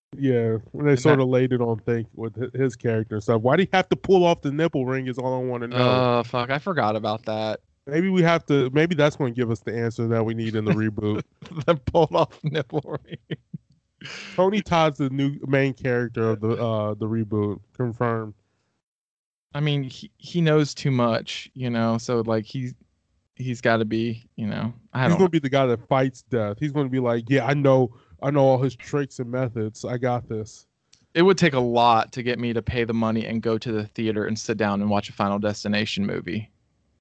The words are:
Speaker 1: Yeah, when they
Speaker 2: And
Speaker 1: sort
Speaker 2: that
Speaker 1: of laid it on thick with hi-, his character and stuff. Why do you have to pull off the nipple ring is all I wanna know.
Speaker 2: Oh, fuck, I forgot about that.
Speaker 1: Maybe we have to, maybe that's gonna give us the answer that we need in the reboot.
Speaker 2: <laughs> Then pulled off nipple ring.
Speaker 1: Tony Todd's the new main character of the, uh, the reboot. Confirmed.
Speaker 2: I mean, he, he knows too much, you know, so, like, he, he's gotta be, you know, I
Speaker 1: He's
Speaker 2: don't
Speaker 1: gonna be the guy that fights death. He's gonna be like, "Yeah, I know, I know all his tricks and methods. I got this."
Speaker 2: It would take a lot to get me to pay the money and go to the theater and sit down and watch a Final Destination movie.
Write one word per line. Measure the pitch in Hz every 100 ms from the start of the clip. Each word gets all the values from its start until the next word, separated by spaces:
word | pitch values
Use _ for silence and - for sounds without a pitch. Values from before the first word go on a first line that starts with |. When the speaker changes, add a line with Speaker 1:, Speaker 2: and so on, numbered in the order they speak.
| _ -
Speaker 1:
Yeah, | 135 120 113 110 -
when | - 147
they |
Speaker 2:
And | 135
Speaker 1:
sort | 156 143
Speaker 2:
that |
Speaker 1:
of | 131
laid | 127 131
it | 127
on | 117 110
thick | 123 117 113
with | - 113 107
hi-, | 123 127
his | 135
character | - 123 110 110 107
and |
stuff. | - 113
Why | 120 160
do |
you | 190
have | 190 -
to | -
pull | - 190
off | 175 165
the | 143
nipple | 143 165 147 127
ring | 131 131
is | 123
all | 127
I | 127
wanna | 127 120 120
know. | 123 123 127 123 120
Speaker 2:
Oh, |
fuck, | 117 127 120
I | 139
forgot | 196 151 107 107
about | 110 110 -
that. | 107 110 107 _ _ -
Speaker 1:
Maybe | 151 190
we | 185
have | 165 165 -
to, | 143 131
maybe | 139 170
that's | 151 147 -
gonna | 131
give | 117 113
us | 113
the | - 113
answer | 117 117 117
that | 113
we | 110
need | 113 113 110
in |
the | 107
reboot. | 104 110 104 104 107 - _
Speaker 2:
<laughs> | - 160 156
Then | 165
pulled | - 170 156
off | - 160 -
nipple | 151 156 - 151 - 151
ring. | - - - 175 _ - _ _ _ _ - - -
Speaker 1:
Tony | - 190 208
Todd's | - 170 156 139
the | 135
new | 135 139 143 135
main | 139 135
character | 127 131 120 120 117 113
of | 107
the, | 110 113
uh, | 117 110 107
the | 107 110
reboot. | 113 107 107 104 98 - -
Confirmed. | 123 113 120 113 110 - _ _ _ _ _ _ _ _ _ _ _
Speaker 2:
I | 143
mean, | 151 143
he, | 131 - - _
he | - 175
knows | 160 151 143
too | - 147
much, | 127 120 113 - - -
you | - 127
know, | 117 113 113
so, | 117 120 113
like, | 110
he, | 104 135 123 - _ _ _ _ _ -
he's | 127 120
gotta | 123 113
be, | 110 113 117 113 - -
you | 107
know, | 101 107 117 -
I | 127
Speaker 1:
He's | 131
Speaker 2:
don't | 170
Speaker 1:
gonna | 185
be | 160
the | 139
guy | 139 131
that | 117 -
fights | 135 135 -
death. | - 120 104 107
He's | 151
gonna | 143 135
be | 131
like, | 120 117 117
"Yeah, | 135 120
I |
know, | 143 139 131 123 - _ -
I | 139
know | 143
all | 135 127
his | 135 -
tricks | - 147 139 -
and | 120
methods. | 127 127 117 107 -
I | 123 123
got | 127 123 120
this." | 110 110 - _ _ _ _ _
Speaker 2:
It | 160
would | 185 190
take | 175
a | 135
lot | 123 117 120 113 -
to | 131
get | 120 117
me | 120
to | 113
pay | 107 123
the | 117
money | 113 113 110 107
and | 113
go | 113 110
to | 123
the | 107 104
theater | - 110 107 98
and | 110
sit | - 107
down | 107 101
and | 104
watch | 104 -
a |
Final | - 101 101
Destination | 104 101 104 104 107 -
movie. | 98 90 87 95 107 _ _ _ _ _